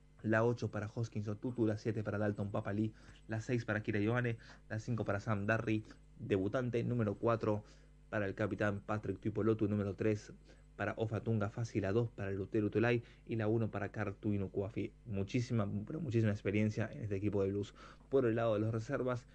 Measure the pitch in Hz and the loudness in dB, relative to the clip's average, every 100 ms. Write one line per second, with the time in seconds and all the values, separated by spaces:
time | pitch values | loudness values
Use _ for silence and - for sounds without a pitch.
0 | - - 110 110 117 120 110 107 107 120 | -20 -6 2 4 4 2 -2 -4 -6 -4
1 | 117 110 107 104 131 127 110 107 120 110 | -6 -4 -4 -4 -4 2 2 2 -2 -2
2 | 107 101 104 104 101 113 113 101 110 - | -2 0 0 0 -2 -2 -2 0 -2 -4
3 | - - - 110 110 123 120 107 110 104 | -18 -16 -8 -6 -2 -2 0 -2 0 2
4 | 104 123 123 113 - - - 107 - 117 | 2 2 0 -2 -8 -18 -8 -6 -2 -2
5 | 104 98 110 104 104 113 117 110 - - | 0 0 0 0 2 2 2 0 -2 -14
6 | - - 113 101 98 131 123 120 117 123 | -20 -10 0 2 2 0 0 0 0 2
7 | 104 101 117 113 110 104 - - - - | 0 2 2 2 2 0 -2 -18 -20 -20
8 | - 110 98 98 104 95 107 101 - 107 | -6 -2 0 0 -2 2 0 0 -2 -4
9 | 101 98 110 104 107 110 104 104 98 92 | -2 -4 -2 2 2 4 2 0 0 0
10 | 107 107 - - - - - - 101 104 | 0 0 -4 -18 -20 -20 -16 -6 -4 -2
11 | 110 104 - 113 101 - 117 113 98 107 | -2 -2 0 0 0 -2 -4 0 0 2
12 | 120 - 98 98 95 110 104 104 117 120 | 0 -2 -4 -4 -2 0 2 2 2 2
13 | - - - 113 107 117 107 101 101 117 | -2 -14 -6 -2 2 2 0 -2 -4 -4
14 | 101 98 107 101 95 - 98 104 104 - | -6 -2 0 0 0 -2 -4 -2 -6 -8
15 | 123 98 98 131 117 117 101 104 107 156 | -6 -4 -2 -2 0 0 0 -2 -4 -6
16 | 156 113 110 101 101 101 107 107 107 143 | 0 2 2 2 0 2 2 0 -4 -4
17 | 113 98 104 101 98 101 101 - - - | -4 -2 0 2 2 0 -4 -10 -20 -20
18 | - 135 120 113 117 104 110 113 110 135 | 0 2 4 4 2 2 2 0 -2 -2
19 | 127 123 - | -2 -2 -6